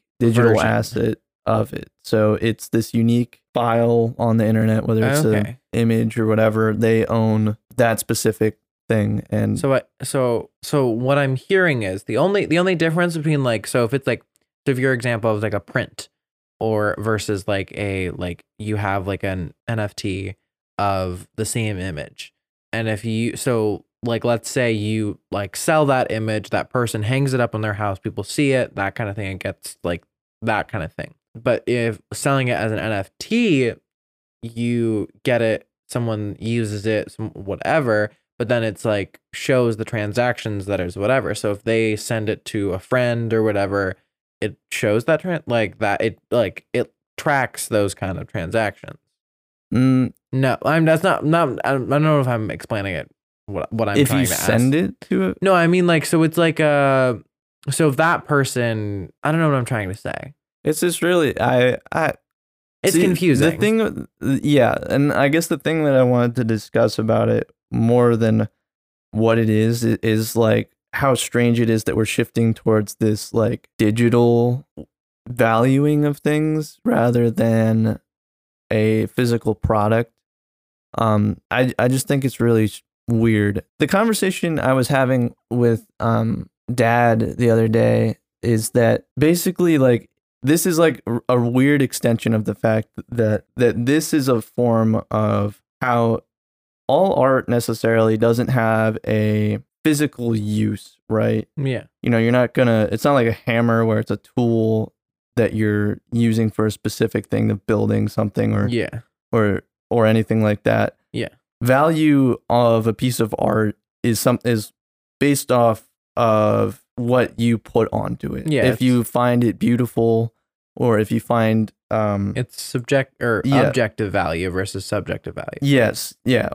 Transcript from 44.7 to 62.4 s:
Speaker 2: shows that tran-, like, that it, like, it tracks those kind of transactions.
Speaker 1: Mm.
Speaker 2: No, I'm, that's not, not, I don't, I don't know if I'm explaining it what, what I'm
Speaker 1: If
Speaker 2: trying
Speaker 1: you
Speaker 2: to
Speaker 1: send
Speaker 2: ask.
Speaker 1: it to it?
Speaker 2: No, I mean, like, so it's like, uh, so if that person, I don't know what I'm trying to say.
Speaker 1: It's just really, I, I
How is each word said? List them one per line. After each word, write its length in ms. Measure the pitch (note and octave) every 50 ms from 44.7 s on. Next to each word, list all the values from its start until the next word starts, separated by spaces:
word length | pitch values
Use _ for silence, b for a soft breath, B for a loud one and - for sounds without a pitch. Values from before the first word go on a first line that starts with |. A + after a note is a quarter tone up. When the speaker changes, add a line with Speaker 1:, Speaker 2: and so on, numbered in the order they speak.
Speaker 2:
shows 360 | - - - G#2+ G#2 A#2 A#2
that 160 | - D#3+ D3+ -
tran-, 200 | F#3 F3 - -
like, 320 | - A#2+ A#2 A2 G2 - -
that 240 | G#2+ G2+ G2+ - -
it, 160 | A2+ F#2 - _ _
like, 360 | - B2 A2 F#2 - - - _ -
it 200 | B2 A#2+ - _ _ _ _ _
tracks 520 | - - D#3+ C#3+ C3+ B2 A2+ - - - -
those 260 | A#2 G#2+ G2+ G2 -
kind 240 | - G2 F#2 F2+ F#2
of 80 | -
transactions. 720 | - - G#2+ E2 E2 G2+ A2+ G#2+ G2+ - - - - - - _ _ _ _ _ _ _ _ _ _ _ _ _ _ -
Speaker 1:
Mm. 400 | A#2 B2+ C3 C3 B2+ B2+ - - _ _ _ -
Speaker 2:
No, 260 | C3 C3+ C3 G#2+ - -
I'm, 200 | C3 D#3 E3 D#3+
that's 180 | D#3+ D#3+ D#3+ E3+
not, 220 | F#3+ D3 - -
not, 340 | D3+ D#3+ E3+ E3+ C3+ A2+ - -
I 80 | A#2+ C#3
don't, 140 | C3+ A#2 F2+
I 60 | C3
don't 60 | D3 D#3
know 180 | D#3 D3+ C#3+
if 80 | C3 B2+
I'm 220 | A#2+ A2+ A2 F#2+
explaining 440 | - - - - A#2 G#2 G2 G2 F2+
it 160 | D2+ - - _ _ _ _ _ _ _
what, 260 | - G2 E2+ - - A2+
what 160 | A2 A2+ G2+
I'm 80 | G2+
Speaker 1:
If 120 | B2 C#3+ -
Speaker 2:
trying 120 | - -
Speaker 1:
you 60 | C3
Speaker 2:
to 80 | F#2+ F2
Speaker 1:
send 400 | - - F#2 A2+ A2+ B2 C3 C#3
Speaker 2:
ask. 100 | D#3+ F#3+
Speaker 1:
it 160 | - - - - -
to 220 | - F#3+ F#3+ F#3
it? 80 | F#3+ -
Speaker 2:
No, 140 | F3+ G3 F#3
I 120 | F3 E3
mean, 200 | E3 F3 F#3 F3+
like, 180 | F3 E3+ D#3 D3
so 180 | - - E3 D#3+
it's 140 | D#3 D#3+
like, 240 | E3+ E3+ E3 D#3 -
uh, 540 | D#3+ D3+ D3 C#3+ C#3 C3+ C3+ C3 C3 B2+ A#2+ - - _ _ _ _ _ _ _ _ C#3+
so 180 | C3+ - E3 D3+
if 80 | C3
that 300 | C3 D#3+ E3 E3+ - -
person, 840 | - D3+ C#3 C3+ - - C3 A#2+ A#2 A2+ A2 G#2 G#2 G2+ G2 F2+ - - _ -
I 100 | C#3+ D#3
don't 80 | E3
know 80 | E3 D3+
what 80 | C#3+
I'm 80 | C3 A#2
trying 240 | - C3 A2 G2+ F2+
to 80 | G2
say. 380 | - - - - - - C#3 - _ _ _ _ _ -
Speaker 1:
It's 160 | - D#3 -
just 220 | F3 F3 E3+ - D#3+
really, 360 | F3 F3+ F3 D#3 B2 - -
I, 380 | - B2 B2+ B2 B2 B2+ - - - - -
I 220 | D#3+ D#3+ D3 - - _ _ _ _